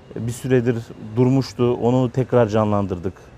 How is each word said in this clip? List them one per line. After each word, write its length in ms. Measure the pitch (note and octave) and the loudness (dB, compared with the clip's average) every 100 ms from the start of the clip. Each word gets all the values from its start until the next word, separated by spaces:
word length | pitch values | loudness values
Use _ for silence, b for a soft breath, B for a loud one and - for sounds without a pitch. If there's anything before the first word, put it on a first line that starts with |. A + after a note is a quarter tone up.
| - - | -16 -10
bir 160 | A2+ | -8
süredir 440 | A#2+ C3 B2+ A#2+ A2+ A2+ - A2 A2 | -8 0 2 2 -2 -6 -16 -8 0
durmuştu. 580 | B2+ C3+ B2 - A#2+ | 2 2 -2 -2 0
Onu 380 | B2 A2+ B2+ B2+ | 2 2 2 0
tekrar 360 | C3 A#2+ B2 A2 | -2 0 2 2
canlandırdık. 680 | A2 G#2+ G#2 G2 F2+ F#2 - - | 2 2 0 -2 -4 -8 -10 -20